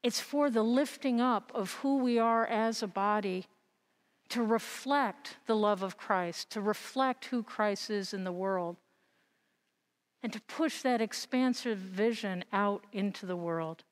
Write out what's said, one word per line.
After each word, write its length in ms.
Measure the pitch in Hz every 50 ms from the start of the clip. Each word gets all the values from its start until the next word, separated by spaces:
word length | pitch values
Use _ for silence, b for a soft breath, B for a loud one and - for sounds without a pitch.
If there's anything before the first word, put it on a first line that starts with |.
It's 160 | - 240 - -
for 320 | - - - 294 294 285
the 120 | 226 226
lifting 580 | 220 226 240 262 294 - - - - 269 247 233
up 320 | 247 254 233 202 - - -
of 200 | 233 196 175 -
who 240 | - - 277 277 277
we 200 | 254 247 240 233
are 280 | 226 233 226 226 226
as 360 | - - 214 220 226 226 -
a 60 | 226 196
body 580 | 175 196 196 208 208 214 202 196 180 185 185 _ _ _ _ _ _ _ _ _ _ _ _ _ _ _ _ _
to 120 | - 240
reflect 960 | 233 214 226 226 - - - - - 262 285 285 269 208 - - - - - - _
the 100 | - 226
love 280 | 214 208 208 208 185
of 160 | 190 190 180 -
Christ, 500 | - - 208 185 180 170 180 - - _
to 100 | - 220
reflect 640 | 196 214 208 - - - - 262 269 262 247 - -
who 160 | - 254 240
Christ 480 | 220 - - - 214 208 202 196 - -
is 240 | 214 208 190 185 -
in 100 | 190 185
the 80 | 185
world, 460 | 175 180 190 196 190 185 175 170 180 - _ _ _ _ _ _ _ _ _ _ _ _ _ _ _ _ _ _ _ _ _ _ _ _ _ _ _ _
and 100 | - 226
to 80 | - 214
push 400 | _ - - - 320 311 - -
that 220 | - 262 247 220
expansive 760 | 226 208 - - - - - 254 254 254 240 - - 247 220
vision 680 | 196 185 190 190 185 214 233 226 208 - 202 185 180 180 _
out 360 | - 196 202 202 202 208 - -
into 360 | - 202 196 202 180 - -
the 100 | 180 180
world. 480 | 175 170 170 165 165 165 160 165 - - _